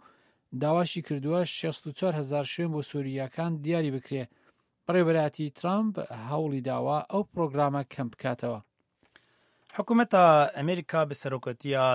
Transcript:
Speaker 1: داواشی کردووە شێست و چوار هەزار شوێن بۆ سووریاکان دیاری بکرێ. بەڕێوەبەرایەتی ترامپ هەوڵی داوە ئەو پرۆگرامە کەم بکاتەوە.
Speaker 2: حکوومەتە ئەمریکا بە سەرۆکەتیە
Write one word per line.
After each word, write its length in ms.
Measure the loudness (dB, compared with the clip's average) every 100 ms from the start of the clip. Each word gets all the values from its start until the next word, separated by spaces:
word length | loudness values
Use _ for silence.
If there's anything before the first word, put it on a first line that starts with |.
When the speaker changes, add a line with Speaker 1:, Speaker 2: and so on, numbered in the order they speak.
| -12 _ _ _ _ -4
Speaker 1:
داواشی 400 | 0 2 0 -4 -6
کردووە 340 | -4 -2 -2 -2 -4
شێست 260 | -6 -6 -10
و 40 | -4
چوار 160 | -2 -2
هەزار 260 | -2 -4 -4
شوێن 180 | -4 -4
بۆ 80 | -4 -4
سووریاکان 600 | -6 -4 -4 -6 -4 -4 -4
دیاری 280 | -2 0 0 -4
بکرێ. 280 | -6 -8 -8 _ _ _ _ _ 0
بەڕێوەبەرایەتی 680 | 4 4 4 0 -2 -6 -4
ترامپ 380 | -2 0 0 -4 -8 -10 -4
هەوڵی 360 | -2 -2 -2 -2
داوە 280 | -2 0 -2 -2
ئەو 120 | -4 -2
پرۆگرامە 500 | -2 0 2 0 0 -4
کەم 160 | -6 -8
بکاتەوە. 480 | -4 -4 -2 -4 -6 -12 _ _ _ _ _ _ _ _ _ _ -6
Speaker 2:
حکوومەتە 460 | 2 2 6 8 8 8 4 0
ئەمریکا 440 | -2 -2 -2 -2 0
بە 60 | -4
سەرۆکەتیە 640 | -6 -6 -6 -6 -2 2 4